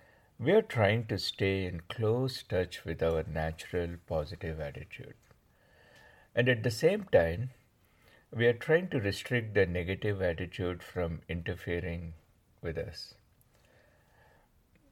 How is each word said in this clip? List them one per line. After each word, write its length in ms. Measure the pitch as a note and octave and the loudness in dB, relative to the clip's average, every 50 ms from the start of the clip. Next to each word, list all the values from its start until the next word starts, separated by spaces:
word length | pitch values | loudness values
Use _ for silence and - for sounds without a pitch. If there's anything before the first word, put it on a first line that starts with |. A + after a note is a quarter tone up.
| - - _ _ _ _ _ - | -20 -20 _ _ _ _ _ -2
we 140 | A#2 C#3+ G3 | 2 6 6
are 80 | A3 | 6
trying 440 | G#3+ - - A#2+ G#2 G2 G#2+ A#2 G#2+ | 4 4 2 4 4 6 4 2 0
to 100 | - A2+ | -2 -4
stay 480 | F#2 - - - - G#2 G2 G2 F#2+ F#2+ | -4 -4 -6 -2 0 2 2 2 2 0
in 160 | F2+ F2+ E2 E2+ - | -2 -6 -8 -10 -10
close 540 | - - A2 G#2+ A2+ B2 C3 C3 C3 - - | -4 0 2 2 2 2 0 -2 -4 -8 -8
touch 420 | - G#2+ F#2 F2+ F2 - - - | -2 -2 -2 -2 -2 -6 -10 -8
with 180 | - - - D#2+ | -8 -4 0 0
our 220 | E2 E2 D#2+ D#2 D#2+ | 2 2 0 -2 -2
natural 600 | D2+ D#2 D#2 D#2+ D#2+ - - - - F2+ E2+ E2+ E2+ E2 - | -2 -2 -2 -2 -4 -8 -10 -6 -4 -4 -4 -4 -6 -10 -8
positive 540 | - E2+ D#2+ D2+ D2+ - - - E2 D#2+ D#2 | -4 -4 -4 -2 -4 -8 -8 -8 -8 -6 -6
attitude. 540 | D2+ C#2+ C#2 C2+ C#2 - - - - - - - _ _ - _ _ _ _ _ _ _ _ _ _ - - - - - - - - _ _ | -8 -8 -10 -12 -14 -14 -16 -16 -16 -18 -20 -20 _ _ -20 _ _ _ _ _ _ _ _ _ _ -20 -20 -20 -20 -20 -20 -20 -20 _ _
And 120 | A#2 A#2+ B2+ | 2 4 4
at 140 | B2 A2 A2+ | 4 4 2
the 80 | B2 | -2
same 340 | A2 - - E3 G3+ G#3+ F#3+ - - | 0 4 4 4 4 2 0 4 6
time, 380 | F#2+ E2+ E2 E2+ G2+ B2 C3 - - _ _ _ _ _ _ _ _ _ - - - _ _ - | 6 6 6 2 -2 -4 -6 -8 -14 _ _ _ _ _ _ _ _ _ -20 -20 -20 _ _ -2
we 100 | A2 A#2+ | 2 4
are 60 | A#2+ A#2 | 4 4
trying 360 | A2+ - - D#3 F3 F#3 F3+ | 2 2 4 4 4 4 0
to 100 | - C3 | -2 0
restrict 540 | G2 G2+ F#2+ - - - B2+ A#2+ A2+ G#2+ G2+ | 0 0 -2 -2 -4 -2 -2 -2 -2 2 4
the 120 | G#2 F#2+ | 4 4
negative 560 | F2 F2 F2+ E2+ E2+ F#2+ E2+ - G#2+ G2+ F#2+ | 4 2 -2 0 -2 -2 -2 0 -2 0 2
attitude 640 | F#2+ F2 E2 E2+ F2+ E2+ - - F#2 F2 F2+ F2 - | 0 0 0 -2 -6 -8 -4 -4 -2 -2 -2 -4 -8
from 380 | - - F#2 F2 E2 E2 D#2+ - - | -8 -4 -2 -2 -2 -2 -6 -6 -6
interfering 840 | F2 E2+ E2 - F2+ E2+ - - F2 F2 F2+ F2+ E2+ E2+ E2+ E2 E2 - _ _ _ _ _ _ _ _ | -6 -6 -4 -6 -8 -6 -4 -4 -4 -2 -4 -4 -6 -6 -8 -10 -12 -14 _ _ _ _ _ _ _ _
with 160 | - F2 D2+ | -8 -6 -6
us. 360 | D2 C#2+ C#2 D#2+ - - - - _ _ _ _ _ _ _ _ _ _ _ _ _ _ _ _ _ _ _ _ _ - - _ _ _ _ _ _ _ _ _ _ _ _ | -6 -6 -8 -10 -12 -16 -16 -18 _ _ _ _ _ _ _ _ _ _ _ _ _ _ _ _ _ _ _ _ _ -20 -20 _ _ _ _ _ _ _ _ _ _ _ _